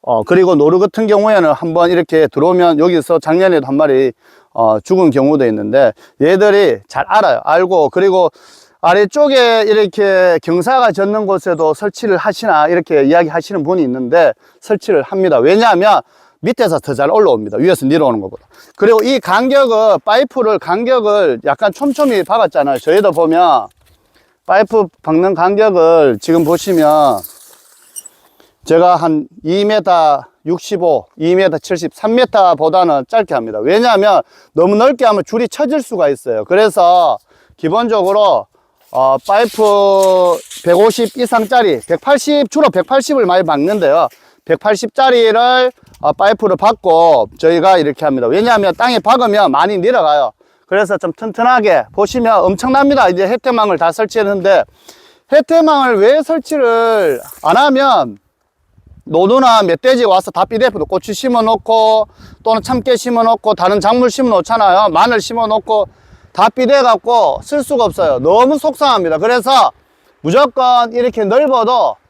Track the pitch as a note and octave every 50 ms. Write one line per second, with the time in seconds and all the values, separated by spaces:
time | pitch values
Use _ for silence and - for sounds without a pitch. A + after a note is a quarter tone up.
0 | - - B2 A2 G#2+ - F3+ F#3 F#3 F3+ F3+ D3 C#3+ D#3+ F3 F3+ G3 G#3 - -
1 | A3+ G#3 G#3 G3+ G#3 G#3+ G#3+ G3 E3+ D#3 D3 - - E3+ D#3+ E3+ E3+ F3 F3+ E3+
2 | E3 _ - D#3+ D#3 C3+ - C#3 D3 F3 F3+ F3+ F3+ E3+ E3 D3 D#3+ F3 F3 D#3+
3 | C#3+ - E3+ E3 - D#3 D#3+ F3+ F#3+ F#3+ F3+ D#3 C3+ B2 C3+ C#3+ D#3 D3 C3+ C3
4 | C3+ B2+ A2+ _ _ _ _ _ _ _ _ - A2+ A2 A2 G#2+ - - F#3+ F#3
5 | F#3 D#3+ C3 C#3+ C3+ C#3+ D3+ C#3+ C3 A#2 G#2+ G#2+ G2+ G#2 A#2 C3+ C#3 A2+ G#2 _
6 | - _ _ _ C3+ D#3 F#3 F#3+ G#3 G#3 G3 G3+ G3+ D#3+ A2+ G2+ - _ - C3+
7 | - - F#3+ G#3+ G#3 E3+ B2+ A2+ - - D3+ E3+ F#3 F3+ F#3+ F3 D3+ F3 - F#3
8 | F#3 G3 F#3 F#3 F3+ D#3 _ _ _ - - - - _ _ _ - E3 F3+ G3+
9 | G#3 F#3+ - D4 D4 C#4+ C#4 C4 B3 A#3 A3+ A3+ G#3+ G#3+ G#3+ G#3+ G#3+ F#3+ - G#3+
10 | G3+ G3 F#3+ F#3 F#3 F3+ E3+ D#3 - - E3 F3+ E3+ A#3+ C4 C4 B3 A3+ F3 G3
11 | G3 G3+ G#3 G#3+ G#3+ F#3+ G3 F#3 - F#3+ F3 D#3 D#3+ D#3 D#3 - G#3 G#3 - -
12 | B3 A3 F#3+ F3 - G#3+ F#3+ - - A3 E3+ D3+ D3+ D#3 F3 F3 D#3+ - E3+ D3
13 | C#3 C3+ D#3+ E3+ F3 D#3 D3+ E3+ D3+ - G3+ F3+ D3 D3 F#3 F#3 D#3 B2+ B2 C3
14 | B2+ A#2+ C#3 E3+ E3 C3+ G#2+ _ _ _ _ _ - - A3 G3 - - G3 D3
15 | C3+ - - G3 F#3+ F#3 D#3 B2 A#2 D3+ F#3 G#3+ A#3 A#3 G3 F3 F#3+ G#3+ G3+ D3
16 | - _ _ _ _ _ _ _ - F3 - - A#3+ F#3+ E3 C#3+ - - C#3+ A2+
17 | C#3 D3 F#3 G#3+ G#3+ E3+ B2+ G#2+ G#2+ G#2 G2+ G#2+ C#3 F#3 F3+ - C3+ C3 D3 E3
18 | D#3 C3 A#2+ G#2+ G2 F#2+ G#2 - _ _ _ - - _ _ _ B3+ A#3 A#3 A3
19 | G#3+ A#3+ C#4 B3 - - F#3 G#3 B3 C4 C4+ C#4 C#4 B3 A3+ G#3+ A3 A3 G3 -
20 | _ - G#3+ B3 C#4+ B3 - C4+ A#3+ A3 G#3+ - - - F3 G#3 A#3+ A#3+ C4 B3
21 | G#3+ G#3 G3+ G#3 F#3+ D#3 B2+ A2+ - C#3+ C#3 - A3+ G3+ F#3 - C#4 C#4+ B3+ -
22 | D4 C#4 A#3 G3 E3+ - G3 A#3 G#3+ D#3+ _ D#3+ C#3+ C#3+ C3+ B2 - D3+ E3 G3+
23 | G#3 G3 D#3+ D3 E3+ D#3+ E3 E3+ F3+ E3+ C#3+ B2 G#2 - _ _ _ _ _ _
24 | _ _ _ _ _ _ _ _ _ - F#3 G3 G#3+ F#3+ - A3 G3+ E3+ _ _
25 | _ D#3 D#3+ D#3+ F3+ F#3+ F#3+ D#3+ E3+ F#3 G3+ G3+ A3 A3 F#3+ F3+ D#3+ E3 E3 E3
26 | D3+ C3+ A#2 G#2 - - E3 E3+ E3 D3 E3+ E3+ - G3 F#3+ E3 D#3 D3 D3+ D#3
27 | D3 C#3 A#2+ G2 - - - - - - - _ _ _ _ _ _ _ _ -
28 | _ - _ _ _ _ _ _ - _ _ _ _ - D#3+ E3 F3+ F3+ F3+ D#3+
29 | E3 E3 D#3 D3+ C#3+ - _ - - D#3 F3 G3 G3+ G#3 G#3+ G#3+ - G3 F3+ E3+
30 | D#3+ D3+ D3 C3+ C3+ _ _ _ _ D#3 F3 E3+ - - G#3 F3+ F3+ E3+ D3+ A#2+
31 | F#2 _ _ - D#3 E3 F3+ F#3 F#3+ F#3 D#3 D3+ - - F#3+ E3+ E3+ D#3 _ -
32 | - G#3+ A3+ B3 B3+ - - G#3+ F#3+ F3+ E3+ C3+ D#3 D#3+ D#3 F#3 F3+ E3+ D3+ C#3
33 | B2+ _ - A3+ G#3 - D#3+ C3 A2+ A2+ G#2+ G#2+ G#2+ C3+ F#3 G#3+ A#3+ B3 A3+ G3
34 | G3+ G#3 G3 E3+ - _ _ _ _ _ _ D#3 E3+ F#3 G#3 G#3 A#3+ C4+ C#4 A#3
35 | C4 A3+ G#3 G3+ E3+ - - A#3 B3 A3+ - - D4+ B3+ C#4+ D4+ B3+ - A#3 F#3
36 | E3 C#3+ C#3 - - C3 A#2 A2 G#2+ - F3 G3 A3 G#3+ - - F3+ F3 F3+ F3+
37 | E3+ D3+ A#2 - _ _ _ _ _ _ _ _ - D#3+ E3+ A3 A#3+ A#3 A3+ G#3+
38 | F3+ F#3 G3 G#3+ G#3 G3 D3+ A2+ G2+ _ _ _ _ _ _ _ _ _ - B2+
39 | C3 C3+ C3+ C3+ _ - G3 G#3 A#3+ A3 - - A3 G#3 G3+ G3+ G3+ G3 G3 G3
40 | F#3+ F#3+ F#3 F#3 F3+ F3 E3+ - - - - - - E3+ F3 F3 G#3 A3+ G3+ -
41 | A#3 G#3 - C4 B3 A3+ - A#3 A3 G3 C4 B3 A3+ G3 D3+ A#2 - - A#3+ A3+
42 | - C4+ C#4+ C#4 - C#4+ D4 D4 C#4 - - D4 D#4 C4 - F#3 F3 - C4 C4+
43 | B3 - D4 C4+ A3 F3+ F3+ F#3 F#3+ E3 D#3 C#3 C#3+ F3+ G#3+ G#3+ E3+ C#3 C#3+ E3
44 | D#3 A#2+ - _ _ _ _ _ _ - E3 - - G#3 G#3+ F#3+ A#3+ G#3+ _ -
45 | C4 C4 B3 A#3+ A3+ A3 G#3 A3+ A#3+ B3 B3+ B3+ B3+ B3+ - _ _ _ _ _
46 | - D3 D3+ - F#3+ G3+ A3+ - A3 G3+ F#3 - - G#3+ A#3 - - F#3 D#3+ E3
47 | E3+ E3+ D3+ B2+ G#2+ - - - - D#3+ E3+ F3 D#3+ F#3+ F#3+ F3+ D3+ D3 C#3 -
48 | D#3 D3+ C3+ C3 A#2+ A2+ C3+ F#3+ A3 A#3+ A#3 G#3+ G3 F#3+ E3 - A#3 B3 B3 A3
49 | - G#3+ A#3+ B3+ B3 A3+ G3+ G#3+ G3+ D#3+ C3+ C#3 E3 G3 G#3 F#3+ E3+ A3 B3+ A#3+
50 | E3 D3+ D3+ D3 C#3 A2+ - _ _ _ _ _ _ _ F#3 G3 G#3 F3 G3+ E3+
51 | - F3 D#3+ _ A3+ A3 F#3+ - A#3 B3 B3+ B3 G#3+ G#3 F3 C#3+ A2 - - -
52 | G#3 G#3 - B3+ A#3 A3+ A3 F#3+ F3 F#3 G3+ F#3 - B3+ C4 C4+ C#4 C#4 C#4+ C4+
53 | A#3 F#3 F3+ F3 G3 F#3 A#3 A3+ - C4 B3 A#3 G#3+ G#3 F3+ D3+ E3 E3+ E3 -
54 | A3 G#3 - A3+ G#3+ G3+ G3+ G3 F3+ G3 G3 D#3 G#2+ _ _ _ _ - - _
55 | _ _ _ _ _ _ C4+ D4+ - - E4 E4 E4 D#4 D4+ C#4 C4+ B3+ A#3 G3
56 | G3 A3+ C#4 D#4 D4 - E4 D#4+ B3+ - D#4+ D4 B3+ A#3 A#3 A3+ A#3 A3+ A3+ G#3+
57 | F#3+ D#3+ C#3 A#2 - - - - - D3+ E3+ A#3 C#4 D4 C4+ C4 C#4 C#4 A#3+ F#3
58 | C#3 A#2+ G2+ G2 _ _ _ _ _ _ _ _ _ _ _ _ _ _ - -
59 | _ - D#3 D#3+ F#3 G3 A#3+ C4 C4 B3 A3+ A3 G#3 F3 E3+ - - B3+ - A#3+
60 | A#3+ G#3 F#3 F#3+ - G3+ - E3+ F#3+ - A3+ A3 B3 B3 G#3 G3 D3+ - F#3+ F#3
61 | - - G#3 - - C4 A#3+ A#3 A3 A3 A3+ G#3 - - A3 A3+ A3 A3 A3 A3
62 | G#3 _ _ _ - - - _ _ A3+ A3+ A3 - - C4 B3 G#3 C4 B3 A3+
63 | - B3 A#3+ A#3 A3+ A3+ A3+ - - G#3+ G#3 - F3 F#3 G3+ G#3 F3+ G3+ A#3 B3
64 | B3 B3 - - C4 A#3+ A3 F#3 E3+ - A3+ A3+ G#3 F#3+ F3+ G3 G#3+ G3+ D#3+ E3
65 | - B3+ A#3+ A3 G3 - A#3 A#3 A3+ G#3+ G#3+ A3 G#3 - A3 G#3+ G3 - _ _
66 | _ _ - _ _ _ _ - G3 A#3 - - B3+ A#3+ C#4 C#4 C4 B3 A3 -
67 | _ A3+ A#3+ A#3 G3+ D3+ C3 - - - D4 D4 C4 - D4 B3 A#3 G3 - -
68 | F3+ D#3 C3+ B2 C3 D#3 F#3 A3 B3 C4 D#4 C#4+ - D#4 - - D4+ C#4 B3 G#3
69 | F3+ E3 D#3+ D#3 F3+ A3 B3 B3 G#3 C4 C4+ B3+ G3+ B2+ - _ _ _ _ _
70 | _ _ _ _ - D3+ F3 B3+ D4 C4 - C4+ B3+ B3 B3 A#3+ A#3+ A#3 A3+ A#3+
71 | B3 B3 - A#3 G#3+ G3 A3 C4 D4+ C#4 C4 B3 A3+ G#3+ B3+ A#3+ F#3 C3 G#2 _
72 | _ _